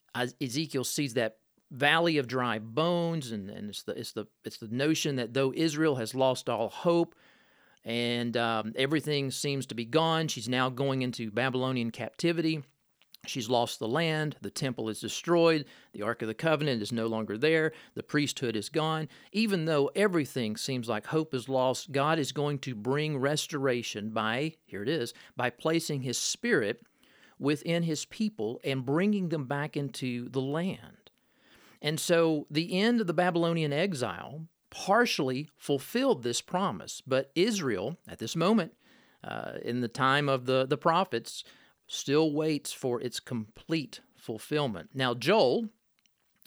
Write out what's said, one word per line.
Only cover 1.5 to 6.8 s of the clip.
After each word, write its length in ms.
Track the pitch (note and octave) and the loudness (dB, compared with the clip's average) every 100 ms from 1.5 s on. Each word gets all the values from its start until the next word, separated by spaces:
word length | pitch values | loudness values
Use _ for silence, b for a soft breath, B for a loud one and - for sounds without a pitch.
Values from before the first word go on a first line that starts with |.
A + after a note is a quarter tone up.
| _ _ | _ _
valley 480 | C3+ C#3+ E3 E3+ D3+ | 0 4 4 4 2
of 100 | B2+ | 0
dry 320 | B2+ B2 A2 | 0 0 -2
bones, 720 | A2 A#2 E3 F3 E3+ E3 B2+ | -2 0 2 2 0 -2 -4
and, 180 | A2 F#2+ | -8 -8
and 200 | F#2+ G#2 | -10 -10
it's 140 | G2+ | -10
the, 80 | - - | -8 -6
it's 140 | A#2 | -6
the, 120 | - - _ - | -8 -10 _ -14
it's 140 | - | -12
the 100 | A2 | -6
notion 480 | A#2+ D3 D#3 D#3+ C3+ | 0 2 2 0 -2
that 160 | A2+ | -2
though 180 | A#2+ C3+ | 0 0
Israel 440 | B2+ D#3+ D3 D#3+ C3 | 2 0 2 2 2
has 180 | A2 B2+ | -2 2
lost 320 | C3 B2+ - | 2 2 -2
all 220 | A2+ A2 | -2 -2
hope 440 | - | 0